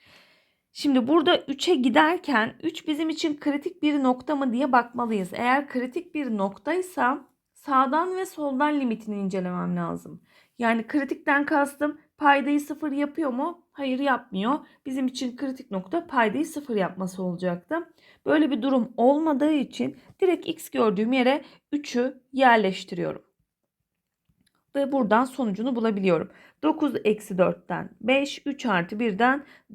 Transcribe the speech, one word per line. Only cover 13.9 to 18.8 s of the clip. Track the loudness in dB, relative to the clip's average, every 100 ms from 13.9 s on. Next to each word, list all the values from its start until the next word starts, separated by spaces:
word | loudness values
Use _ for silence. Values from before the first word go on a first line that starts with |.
| 0
yapmıyor. | 0 0 -2 -4 -2 -2 -6 _ -8
Bizim | -4 -4
için | -4 -8 -6
kritik | -8 -8 -8
nokta | -8 -4 -6 -2
paydayı | 0 2 0 -4
sıfır | -6 -4 -2
yapması | -2 -4 -8 -6
olacaktı. | -6 -4 -4 -4 -4 -6 -6 _ _ _ 2
Böyle | 2 2
bir | 0
durum | 2 2